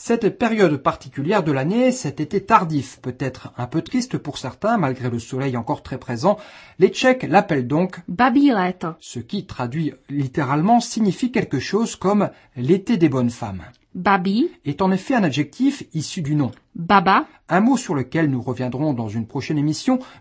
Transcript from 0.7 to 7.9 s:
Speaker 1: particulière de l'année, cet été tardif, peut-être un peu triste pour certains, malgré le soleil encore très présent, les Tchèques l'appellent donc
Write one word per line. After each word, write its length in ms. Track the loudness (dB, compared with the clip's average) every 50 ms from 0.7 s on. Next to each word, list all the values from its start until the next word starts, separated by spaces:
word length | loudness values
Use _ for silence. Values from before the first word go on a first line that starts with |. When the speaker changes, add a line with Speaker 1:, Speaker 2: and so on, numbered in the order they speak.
| 2 2
Speaker 1:
particulière 680 | -2 -2 -2 -4 -8 -14 -8 -6 -2 0 0 0 0
de 80 | 0
l'année, 400 | 0 0 0 0 2 2 2 2
cet 300 | 2 0 -4 -6 -4 -4
été 200 | -6 -2 -2 -4 0
tardif, 540 | 4 4 4 4 2 -2 -2 -4 -4 -10 -12
peut-être 500 | -10 -10 -6 -4 -6 -6 -6 -8 -16 -14 -10 -8
un 100 | -8 -4
peu 140 | -4 -6
triste 360 | -4 -4 -4 -4 -4 -4 -6 -6
pour 200 | -6 -6 -10 -8
certains, 400 | -10 -10 -8 -4 -2 0 2 2
malgré 320 | 2 0 -2 -2 -4 -4
le 100 | -4 -4
soleil 380 | -8 -6 -6 -4 -2 -2 -2 -4
encore 260 | -4 -4 -6 -6 -6
très 140 | -10 -10 -10
présent, 400 | -8 -8 -6 0 2 0 0 0 -4 -20 -20 -20 -20 -10 -2 2
les 80 | 2 2
Tchèques 360 | 4 4 2 2 2 2 0
l'appellent 440 | 2 4 4 4 4 0 -2 0 0
donc 320 | 0 0 0 0